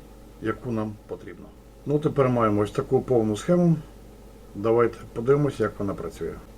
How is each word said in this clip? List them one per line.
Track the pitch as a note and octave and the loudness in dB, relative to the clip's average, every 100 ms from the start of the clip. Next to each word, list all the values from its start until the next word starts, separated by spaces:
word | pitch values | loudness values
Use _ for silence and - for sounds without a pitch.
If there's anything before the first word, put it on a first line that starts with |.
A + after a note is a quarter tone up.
| - - - - | -8 -20 -20 -8
яку | A2 A2 B2+ | -6 -6 -4
нам | A2 G#2+ G#2 - | -4 -4 -8 -12
потрібно. | F2+ G2+ F2 - - - - - | -14 -12 -18 -20 -20 -20 -14 -4
Ну, | D3 | -2
тепер | D3+ C3+ B2+ | 0 2 2
маємо | A#2+ A2 G#2 | 4 2 2
ось | G#2 | 0
таку | - - C3 | -2 0 0
повну | G#2+ B2 A2 G#2 | 2 2 2 -2
схему. | - F3 F3 D#3 - - - - - - - G2+ | 2 4 4 2 -2 -20 -20 -20 -20 -20 -16 -4
Давайте | A2 A#2 A2+ - - | 2 4 4 0 -10
подивимося, | A#2+ A#2 C#3+ C#3+ - | -6 2 2 2 0
як | G#2+ - | -4 -2
вона | G2+ | -6
працює. | E2+ E2+ - E2 F2 - | -6 -10 -8 -10 -10 -16